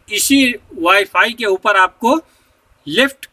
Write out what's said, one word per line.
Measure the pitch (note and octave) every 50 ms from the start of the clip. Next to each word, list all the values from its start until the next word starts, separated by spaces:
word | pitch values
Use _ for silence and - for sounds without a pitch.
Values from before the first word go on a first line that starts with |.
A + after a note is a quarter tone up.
| _ -
इसी | G#3 G3 - - C#4 C#4 C4 B3 A3+ - - _ -
वाईफाई | E3 E3 F3 F#3+ G3+ G3 - - F3+ G3+ A#3
के | A#3 A#3 A3+
ऊपर | G3+ F#3+ F#3 - G#3+ G3+ F#3+
आपको | F#3 F#3+ - _ A#3 A#3 D4+ D#4+ - _ _ _ _ _ _ _ _ _ _ _ _
left | C#3+ D#3 G#3+ C4+ C4+ - - - -